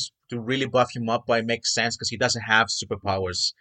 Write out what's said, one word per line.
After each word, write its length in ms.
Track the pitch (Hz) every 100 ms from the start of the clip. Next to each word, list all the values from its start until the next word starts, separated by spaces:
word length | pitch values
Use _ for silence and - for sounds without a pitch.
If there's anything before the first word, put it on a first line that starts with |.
| - _ _
to 100 | 120
really 280 | 110 135 131
buff 280 | 127 123
him 140 | 123 113
up, 160 | 117 -
but 140 | 117
it 60 | 113
makes 260 | 117 -
sense 220 | - 117 -
'cause 140 | -
he 60 | 110
doesn't 260 | 123 117
have 240 | 107 110 113
superpowers. 880 | - 101 104 104 98 95 90 - -